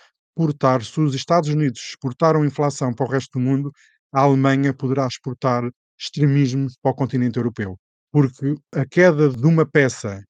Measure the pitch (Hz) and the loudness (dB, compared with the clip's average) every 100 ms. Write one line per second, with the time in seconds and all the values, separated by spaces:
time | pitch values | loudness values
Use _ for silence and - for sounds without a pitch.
0 | _ _ _ - 160 147 135 127 110 - | _ _ _ -4 -4 0 2 2 -2 -2
1 | 151 131 - 170 151 151 151 117 - - | -2 -2 0 0 0 0 -2 -4 -12 -10
2 | 131 123 160 156 147 135 147 143 131 117 | -10 0 2 2 0 0 -2 -2 -4 -2
3 | 127 131 127 127 123 135 143 - _ _ | -2 -2 -4 -4 -2 -2 -4 -10 _ _
4 | _ 139 139 135 135 135 139 135 131 131 | _ 0 2 4 2 2 0 -2 -2 -2
5 | 131 - - 123 131 120 123 - _ _ | -4 -6 -10 -4 -2 0 -2 -8 _ _
6 | - - 147 139 135 131 135 131 135 131 | -12 0 2 2 2 0 -4 -4 -4 -2
7 | 131 131 123 120 120 113 101 92 _ _ | -2 -2 -2 -2 -4 -4 -8 -10 _ _
8 | _ 147 135 - 139 147 _ 160 139 - | _ 0 0 -2 -6 -6 _ -6 -2 4
9 | 180 151 151 123 143 165 147 151 131 - | 4 4 2 2 2 2 2 2 2 0
10 | 110 98 - | -8 -10 -4